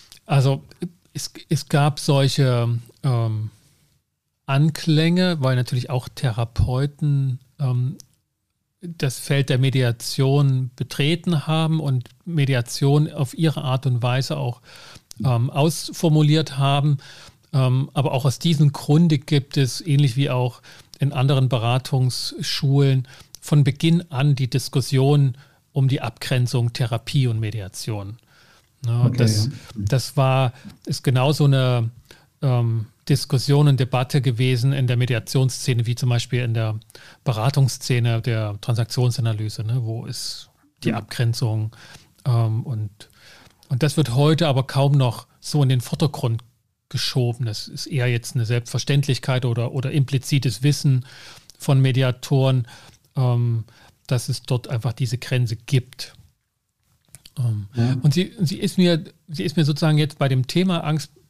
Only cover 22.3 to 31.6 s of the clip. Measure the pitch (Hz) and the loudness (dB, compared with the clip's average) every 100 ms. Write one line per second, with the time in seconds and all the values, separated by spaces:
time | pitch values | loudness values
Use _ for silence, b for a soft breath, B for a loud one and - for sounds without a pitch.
22.3 | 339 160 - 139 139 139 131 123 B B | -8 -6 -2 2 4 4 2 -2 B B
23.3 | B - 147 143 - 165 170 - 127 147 | B 0 2 4 2 2 2 0 -2 0
24.3 | 131 131 135 - 143 - 131 135 147 135 | 2 0 -4 -2 -4 0 2 4 4 2
25.3 | - b b _ 143 135 - - - - | -2 b b _ 0 0 0 -4 -8 -2
26.3 | 127 120 123 117 - 123 113 - 147 127 | 0 0 0 -2 -2 -2 -4 -2 0 0
27.3 | 110 107 110 92 - - 104 101 117 b | 0 -4 -6 -10 -10 -8 -8 -8 -14 b
28.3 | b b b b _ 120 117 123 120 110 | b b b b _ -2 2 2 4 2
29.3 | 107 117 - B 113 98 131 - - 131 | 2 -2 -6 B -8 -2 -2 -2 0 2
30.3 | 131 127 B 202 B - 147 147 127 135 | 2 0 B -18 B -10 -4 0 2 2
31.3 | 151 143 135 | 2 4 4